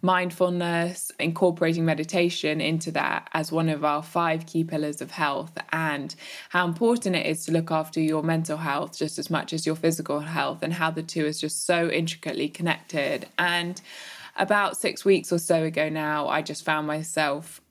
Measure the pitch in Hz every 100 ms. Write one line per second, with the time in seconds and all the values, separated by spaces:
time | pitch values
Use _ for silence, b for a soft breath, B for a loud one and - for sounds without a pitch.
0 | 185 185 180 175 180 175 175 170 170 180
1 | - - 160 165 185 170 165 165 165 151
2 | 156 - 175 175 151 151 147 160 165 160
3 | - - - 160 160 160 165 151 147 147
4 | 160 180 170 160 165 165 165 156 151 147
5 | - - 151 139 165 - - 160 160 143
6 | 143 - B B B 180 175 165 233 240
7 | 208 175 - 156 - 165 165 160 156 165
8 | 156 156 156 165 160 156 160 143 156 -
9 | 156 - 143 156 - 165 160 156 160 160
10 | - 147 151 160 139 - 156 170 160 160
11 | 165 170 151 156 151 - - 170 170 -
12 | 165 - 160 - 151 - 170 - - 160
13 | 139 143 - - 175 175 170 185 B B
14 | B B B - 190 208 196 - - -
15 | 196 190 - 175 165 165 160 160 156 156
16 | 151 151 143 147 151 151 - 156 151 151
17 | 160 - 151 147 165 - _